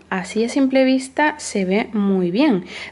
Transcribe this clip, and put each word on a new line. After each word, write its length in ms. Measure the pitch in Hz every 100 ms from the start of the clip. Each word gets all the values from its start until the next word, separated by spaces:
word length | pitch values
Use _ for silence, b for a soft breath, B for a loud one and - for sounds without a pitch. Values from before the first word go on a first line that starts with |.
| -
así 360 | 190 180 214
a 40 | 233
simple 360 | 285 269 269
vista 500 | 262 262 - - 302 302
se 300 | - 208 180
ve 240 | 202 -
muy 380 | 214 196 190 175
bien, 340 | 202 311 185 - B B